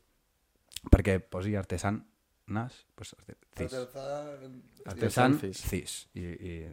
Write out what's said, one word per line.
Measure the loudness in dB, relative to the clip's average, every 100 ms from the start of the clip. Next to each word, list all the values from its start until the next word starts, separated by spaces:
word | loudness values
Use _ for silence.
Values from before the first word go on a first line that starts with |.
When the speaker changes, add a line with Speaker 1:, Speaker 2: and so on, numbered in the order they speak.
| _ _ _ _ _ _ _ -14 6
Speaker 1:
Perquè | 6 8 4
posi | 2 -4 0 0
artesan | -2 -2 0 -2 -6 _ _ _ -6
nas, | -6 -6 -10 -20
pues, | -18 -18 -18
arte-, | -20 -20 _ -8
cis. | -6
Speaker 2:
Artesan | -6 -8 -8 -8 -6 -8 -12 -14 -16 -20 -16 -10
Speaker 1:
Artesan | -2 0 6 6 6
Speaker 3:
cis. | 2 -4
Speaker 1:
cis. | -2 -2 -2 -8 -10
I, | -8
i, | -8 -6 -8 -8 -8